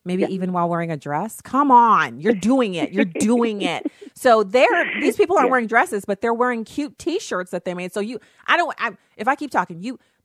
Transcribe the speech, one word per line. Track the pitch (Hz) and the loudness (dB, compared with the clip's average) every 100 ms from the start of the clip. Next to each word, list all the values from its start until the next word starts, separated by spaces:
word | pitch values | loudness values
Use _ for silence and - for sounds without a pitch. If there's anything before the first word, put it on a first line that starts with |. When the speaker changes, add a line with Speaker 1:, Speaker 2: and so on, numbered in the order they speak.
| 180 | -6
Speaker 1:
maybe | 185 | -2
Speaker 2:
Yeah. | - | -2
Speaker 1:
even | 185 185 | -2 -4
while | 180 170 | -2 -2
wearing | 170 170 | -2 -4
a | 151 | -6
dress, | 143 147 214 - | -4 -4 -4 -10
come | - 262 294 | -4 0 6
on, | 240 233 190 147 117 | 6 8 4 2 -2
you're | 175 220 | 0 0
doing | 185 269 226 175 | 2 2 0 -2
it. | 143 | -4
You're | 190 208 | -2 -2
doing | 160 214 240 233 208 | 0 2 2 0 -2
it. | 185 156 - | -4 -4 -6
Speaker 2:
<laughs> | - 392 - | -10 -16 -2
Speaker 1:
So | 262 220 | 4 4
they're, | 202 240 285 349 320 - | 4 4 4 2 -2 -2
these | 302 - | -2 2
people | 370 349 | 2 4
aren't | 269 | 4
Speaker 2:
Yeah. | |
Speaker 1:
wearing | 254 220 | 2 2
dresses, | 226 - 214 | 2 2 -2
but | 190 196 | -4 -4
they're | 233 | -2
wearing | 233 247 233 220 | 0 0 -2 -6
cute | - 285 - | -8 -8 -8
T-shirts | - 349 - 190 180 | -6 -6 -6 -6 -6
that | 180 185 | -8 -8
they | 175 | -8
made. | 180 | -8
So | 208 | -6
you, | 208 254 - _ - | -6 -8 -16 _ 0
I | 311 | 0
don't, | 330 - | 0 -4
I, | 233 220 _ - | -8 -8 _ -6
if | 214 | -2
I | 285 | -2
keep | 294 | -2
talking, | 220 180 170 | -4 -4 -6
you | 208 254 _ _ | -12 -12 _ _